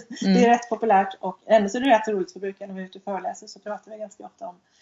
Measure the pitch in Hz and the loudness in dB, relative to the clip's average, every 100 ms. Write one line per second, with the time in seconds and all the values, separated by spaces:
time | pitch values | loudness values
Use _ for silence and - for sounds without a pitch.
0 | - 269 190 190 240 240 - 214 226 196 | -2 -6 2 4 6 4 0 -4 2 2
1 | 196 - 190 180 - 214 196 247 269 220 | 2 -4 -10 -10 2 2 2 -2 2 2
2 | - 202 175 190 196 196 196 190 185 196 | 2 -4 -4 -8 -10 -10 -14 -12 -12 -14
3 | - 190 185 190 214 202 214 208 - 214 | -10 -8 -8 -12 -16 -18 -14 -14 -14 -16
4 | 208 _ 202 _ 175 180 _ _ | -16 _ -20 _ -18 -18 _ _